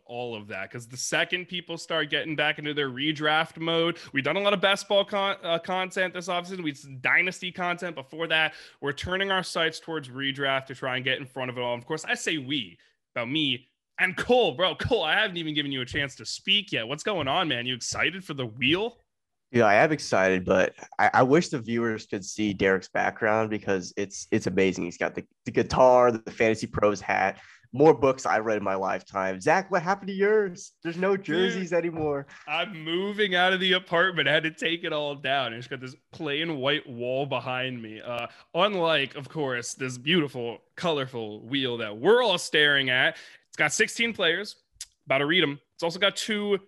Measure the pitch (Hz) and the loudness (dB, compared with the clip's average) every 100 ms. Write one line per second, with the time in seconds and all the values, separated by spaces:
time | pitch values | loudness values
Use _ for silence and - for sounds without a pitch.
0 | - 120 123 110 104 98 98 123 117 123 | -12 -8 -6 -8 -8 -10 -8 -12 -12 -10
1 | - 156 170 180 175 180 175 165 - 165 | -2 0 0 -2 -6 -10 -10 -10 -4 -2
2 | 151 151 151 151 151 151 151 147 139 123 | 0 -2 -2 -2 0 -2 -4 -2 -4 -2
3 | 151 151 151 156 160 - 165 165 165 165 | -4 -2 2 2 0 -4 -2 0 0 -2
4 | - 139 135 180 202 202 196 196 - 202 | -6 -2 0 0 2 2 2 0 2 0
5 | 202 202 196 196 175 165 170 185 185 196 | 2 0 -2 -2 -2 -4 -2 -4 -4 -2
6 | 185 180 170 175 175 190 160 139 143 131 | -2 -4 -4 -4 -4 -6 -6 -8 -12 -4
7 | 131 147 180 175 180 170 175 175 180 170 | 2 2 2 -2 -8 -4 -4 -4 -6 -10
8 | - 156 165 160 156 - - - 143 135 | -12 -8 -2 0 0 -2 -20 -8 -6 -4
9 | - 185 196 190 175 180 160 160 - 160 | -4 -2 0 -2 -2 0 -2 -2 -8 -8
10 | 131 127 139 135 139 135 131 127 135 127 | -8 -6 -4 -2 0 0 -2 -8 -6 -4
11 | 131 131 131 135 127 123 123 120 123 156 | -2 -2 -4 -8 -8 -4 -4 -4 -6 -6
12 | - 240 214 165 127 147 95 - _ _ | -4 -4 -2 -4 -2 -6 -6 -12 _ _
13 | _ 123 120 151 147 120 _ _ _ - | _ -6 -4 0 0 -2 _ _ _ -4
14 | 185 - - 247 202 131 180 147 - 226 | -2 -2 2 4 4 2 0 0 0 0
15 | 156 185 214 175 156 151 143 135 123 151 | 2 2 0 -2 -4 -4 -4 -4 -6 -4
16 | 139 - 110 - - 202 196 127 113 151 | -4 -6 -10 -8 0 0 0 -4 -4 -6
17 | - 196 135 160 170 123 120 123 - 107 | -4 -2 0 0 0 -2 -4 -6 -6 -2
18 | 131 185 185 143 120 113 131 175 226 - | -2 -2 -8 -8 -8 0 2 2 0 -8
19 | _ _ _ _ _ 120 107 104 156 151 | _ _ _ _ _ 4 6 6 6 2
20 | - 104 95 92 92 92 - - - - | 0 2 4 2 2 4 2 -2 -10 2
21 | 104 107 127 143 - 143 110 117 117 110 | 4 6 6 4 2 -4 -4 -2 -2 -2
22 | - 104 92 - 107 98 95 95 - - | -6 -8 -6 -2 -2 2 4 2 0 -2
23 | 98 - 110 110 110 107 - 95 90 - | -2 0 2 2 2 -2 -2 -2 -2 -6
24 | 98 - - 110 95 92 95 90 87 - | -6 -8 -2 0 0 2 2 2 -4 -4
25 | 85 - - _ - 120 104 - 127 123 | -4 -4 -12 _ -6 -2 2 6 8 8
26 | 123 113 - - 110 110 120 - 104 98 | 6 4 -4 0 2 2 -4 2 2 2
27 | - 98 95 101 - - _ 127 156 135 | 0 0 0 -2 -12 -20 _ 6 6 8
28 | 135 131 - 104 110 107 98 95 95 95 | 6 2 2 0 2 0 0 0 0 -4
29 | - 98 95 95 98 180 190 185 165 196 | -4 -4 -2 -2 2 2 2 -2 0 -2
30 | 196 190 202 214 196 180 - _ 165 170 | -4 -2 2 2 0 -6 -18 _ -8 -2
31 | 190 196 170 160 190 185 180 170 170 160 | 0 0 0 0 0 0 -2 0 0 -2
32 | 156 143 139 - - 156 185 170 156 175 | -2 -2 -6 -14 -6 -4 -4 -8 -4 -2
33 | 202 208 208 180 185 190 185 180 - 170 | -2 0 0 2 2 4 2 2 2 2
34 | 185 170 135 156 160 160 175 170 170 151 | 2 2 2 2 0 -2 -4 -2 -4 -4
35 | 147 143 139 139 123 113 123 135 127 - | -4 -4 -2 0 -2 -6 -10 -10 -12 -16
36 | _ - 156 143 170 147 131 147 - 120 | _ -10 -4 -4 -2 -2 -2 -2 -4 -8
37 | 123 131 143 131 123 127 131 123 110 107 | -4 -2 -2 -4 -4 -4 -4 -6 -12 -12
38 | - 120 117 - _ 165 202 190 165 151 | -10 -8 -8 -12 _ 0 2 2 2 2
39 | 135 143 131 160 139 120 117 - 131 123 | 0 -6 -12 -6 -4 -4 -6 -6 -6 -6
40 | 131 180 139 127 117 113 _ - 180 147 | 0 2 2 -4 -8 -8 _ -6 -2 -2
41 | 131 123 107 107 117 139 127 117 110 104 | -4 -6 -8 -10 -6 -4 -2 -2 -6 0
42 | 151 233 240 175 - 156 147 143 131 127 | 4 6 6 0 2 4 6 4 4 2
43 | 151 - - - _ - 151 - 220 - | 2 0 -12 -20 _ -2 0 2 0 0
44 | 233 214 170 170 208 - _ - - _ | -4 0 0 0 -4 -14 _ -20 -20 _
45 | - 135 143 180 151 143 _ - 165 185 | -2 0 4 4 2 0 _ -6 -6 0
46 | 196 190 - 208 208 190 | 0 0 -2 -2 0 -2